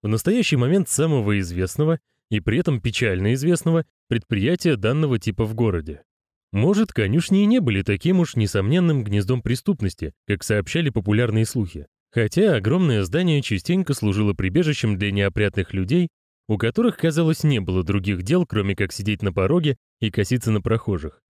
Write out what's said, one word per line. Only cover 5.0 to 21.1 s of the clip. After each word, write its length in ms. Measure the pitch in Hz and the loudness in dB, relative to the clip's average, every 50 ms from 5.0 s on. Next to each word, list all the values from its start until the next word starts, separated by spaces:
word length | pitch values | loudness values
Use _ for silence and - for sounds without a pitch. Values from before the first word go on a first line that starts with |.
| 160 143 127 107 | 0 0 0 -2
типа 280 | - 113 95 - 113 | -2 -4 -2 -2 -4
в 80 | 107 110 | -4 -2
городе. 480 | 110 120 110 92 85 76 78 76 - _ _ _ _ _ _ _ _ _ _ | 0 0 0 0 -2 -6 -8 -14 -14 _ _ _ _ _ _ _ _ _ _
Может, 400 | - 98 113 170 208 202 226 - | -2 0 2 2 2 2 0 0
конюшни 500 | - - 107 95 113 170 165 - 190 196 | 0 -2 0 2 0 0 2 2 2 2
и 40 | 208 | 4
не 120 | 208 233 262 | 4 2 2
были 220 | 180 123 104 98 | 2 0 0 0
таким 400 | 95 - 101 95 - 165 190 185 | 0 -2 -2 0 0 2 2 2
уж 160 | 170 - - | 2 0 0
несомненным 680 | 120 107 101 - 101 95 104 147 180 180 170 151 135 | -2 -2 0 0 0 0 2 2 2 2 2 2 0
гнездом 380 | 110 104 101 104 101 95 131 123 | -2 0 0 0 0 0 -2 -2
преступности, 720 | - 113 120 123 _ - 190 - 107 92 - - 82 73 - _ _ | -2 -4 -4 -2 _ -2 -2 0 -2 -4 -4 -6 -10 -10 -10 _ _
как 160 | - 101 95 | -4 -4 -4
сообщали 480 | - - 110 104 90 - - 165 170 143 | -2 -2 -2 -2 -2 -2 -2 -2 -2 0
популярные 560 | - 113 90 101 104 107 123 113 107 110 110 | -2 -2 -2 0 2 2 2 2 2 0 0
слухи, 400 | - - 123 104 90 - 76 69 _ _ _ _ _ | 0 -2 -4 -4 -4 -6 -14 -16 _ _ _ _ _
хотя 420 | _ 117 113 107 - 170 208 214 156 | _ -2 -2 0 2 2 2 4 2
огромное 480 | 110 95 110 143 185 185 156 120 104 | 2 2 0 2 2 2 2 2 0
здание 380 | 98 85 104 160 185 175 156 143 | 0 0 -2 0 2 2 2 0
частенько 540 | - - 107 92 - - 175 190 185 - 139 | 0 -2 -4 -4 -2 -2 0 0 0 -2 -2
служило 400 | - - 104 95 104 107 104 95 | -2 0 0 0 2 0 0 0
прибежищем 640 | - 92 92 87 151 180 156 143 - - 110 104 90 | 0 -2 0 2 2 2 2 0 0 0 -2 0 0
для 120 | 104 101 | -2 -2
неопрятных 600 | 98 101 101 98 - 107 104 101 - 101 90 - | 0 0 0 0 0 0 -2 0 0 -2 -4 -2
людей, 360 | - 95 92 92 139 180 175 160 _ _ _ _ _ _ _ - | -4 -4 -2 0 0 0 0 0 _ _ _ _ _ _ _ -4
у 100 | 110 95 | -2 0
которых, 400 | 110 113 - - 233 240 - - | 0 -2 0 2 0 0 0 0
казалось, 440 | - 165 147 160 170 156 160 - | -2 0 2 2 2 2 2 2
не 180 | - 151 139 110 | 2 2 2 2
было 220 | 92 87 92 92 | 0 0 0 0
других 420 | 90 80 98 101 90 101 101 87 90 | 0 0 -2 0 0 -2 -2 -2 -2
дел, 200 | 98 156 185 175 | 0 0 0 0
кроме 320 | - - 110 98 98 95 | 0 -2 -2 -2 -2 -2
как 160 | - 101 90 | -2 -2 -4
сидеть 300 | - - 95 107 104 - | -4 -6 -4 -4 -2 -2
на 100 | 104 98 | -2 -4
пороге 460 | 82 98 92 92 151 180 156 151 127 _ _ _ _ _ | 0 0 0 2 2 2 2 0 -2 _ _ _ _ _
и 100 | - 107 | -6 -4
коситься 400 | - - 101 - 127 123 - 113 | -2 -2 0 0 0 -2 0 0
на 100 | 110 104 | 0 0
прохожих. 640 | 92 - 110 113 - - 98 85 76 76 | 0 0 -2 -2 0 -4 -4 -4 -6 -10